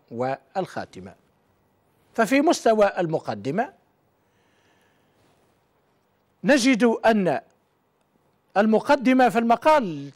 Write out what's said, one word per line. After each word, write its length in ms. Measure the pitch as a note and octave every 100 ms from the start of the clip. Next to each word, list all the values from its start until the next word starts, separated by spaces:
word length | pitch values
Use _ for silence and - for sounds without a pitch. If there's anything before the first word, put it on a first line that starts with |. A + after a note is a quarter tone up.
| -
والخاتمة. 1000 | A#2 B2+ C3+ _ G3 F3+ - F#2 F#2 F#2 F2 _ _ _ _ _ _ _ _ _
ففي 280 | - A3 C4+
مستوى 500 | D#4 - - A3 G3+ -
المقدمة 760 | F3 D#3 - A2 A#2 F#3 C#4+ - _ _ _ _ _ _ _ _ _ _ _ _ _ _ _ _ _ _ _ _ _ _ _ _ _ _
نجد 400 | F3+ C#4+ A#3+ A#3 A#3+ A3+
أن 360 | A3 A3 F3 B2+ - _ _ _ _ _ _ _ _ _ _ F#3+
المقدمة 720 | G#3+ G#3+ - D4 A#3+ C4 B3
في 100 | A3+
المقال 720 | A#3 A#3 D#4 D4+ G3+ D3 C#3